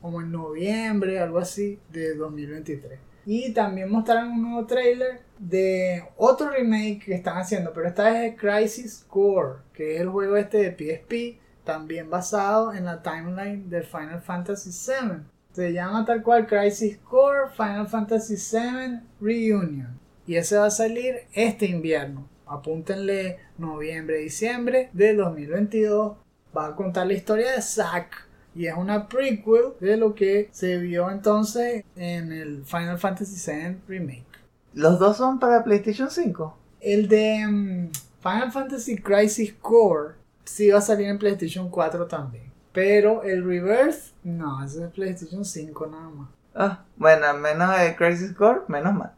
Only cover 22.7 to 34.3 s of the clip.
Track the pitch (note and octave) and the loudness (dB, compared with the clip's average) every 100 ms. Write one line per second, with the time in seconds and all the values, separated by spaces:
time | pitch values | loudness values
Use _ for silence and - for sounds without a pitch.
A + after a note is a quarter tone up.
22.7 | D#3+ E3 G3 G3 G3 F#3 F3+ - - E3 | -8 -6 -4 -2 -2 -4 -8 -16 -12 -10
23.7 | D#3 D3+ D#3+ D#3 D#3 D#3 - A3 B3 A#3+ | -8 -8 -8 -4 -4 -4 -4 -4 -2 0
24.7 | B3+ B3+ F3+ G#3 G#3+ F3+ D#3+ D3 F3 G#3 | 0 0 4 4 6 2 -2 -6 -2 0
25.7 | A3 G#3+ G#3 G#3 G#3 _ _ _ D#3+ D3+ | 2 2 2 0 -6 _ _ _ -6 -6
26.7 | D3+ F#3+ F3+ F#3 G3+ - G#3+ A#3+ C4 - | -4 -4 -2 0 -2 0 0 2 -2 -4
27.7 | - G#3 F3+ E3+ - - - _ E3+ E3 | -2 -2 -2 -6 -16 -20 -20 _ -8 -6
28.7 | E3 F#3+ G#3 G#3 B3 C4+ G#3+ G#3+ A3+ B3+ | -4 -2 -2 -2 -2 0 0 4 4 4
29.7 | C4 F#3+ A3 A3 G#3 G3 G3+ G#3 - F#3 | 0 2 4 2 2 2 2 0 -4 -2
30.7 | F3+ F3 F3 F3+ G3+ G#3 G#3 G#3+ A#3+ A#3+ | -2 -2 -2 -2 0 2 2 2 -2 -2
31.7 | A#3 - - F3 F3 E3 D#3+ D3+ C#3+ C3+ | -4 -8 -12 -8 -6 -8 -10 -10 -12 -8
32.7 | E3+ E3+ F3 G3 F#3+ G3+ F#3+ - D3+ E3+ | -6 -4 -2 -4 -4 -8 -8 -8 -6 -6
33.7 | F#3 - F#3+ D#3 B2 - | -10 -10 -8 -8 -10 -20